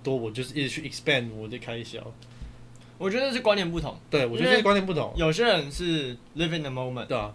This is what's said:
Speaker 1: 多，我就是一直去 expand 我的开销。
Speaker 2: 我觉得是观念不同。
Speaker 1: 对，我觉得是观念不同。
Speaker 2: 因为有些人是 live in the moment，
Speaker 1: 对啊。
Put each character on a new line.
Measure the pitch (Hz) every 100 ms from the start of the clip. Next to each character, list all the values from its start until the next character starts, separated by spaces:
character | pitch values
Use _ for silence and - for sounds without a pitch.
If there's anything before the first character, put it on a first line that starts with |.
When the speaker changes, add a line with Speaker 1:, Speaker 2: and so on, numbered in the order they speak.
Speaker 1:
多， | 139 135
我 | 113
就 | 107
是 | 127 151
一 |
直 | 135
去 | 117 151
expand | - - 139 117
我 | 110 110
的 | 123
开 | 113 117
销。 | 113 117 - 117 - - - - - - - -
Speaker 2:
我 | 190
觉 | 220
得 | 277
是 | 247
观 | 233 202
念 | 175
不 | 165
同。 | 139 - -
Speaker 1:
对， | 147
我 | 123 117
觉 |
得 | 247 247
是 |
观 | 208 202
念 | 190
不 |
同。 | 160 107 -
Speaker 2:
因 |
为 | 160
有 |
些 | 160
人 | 233 185 143
是 | 139 175 165 135 123 - 147
live | 165 165
in |
the | 143
moment， | 127 127 123 110
Speaker 1:
对 | 127
啊。 | 104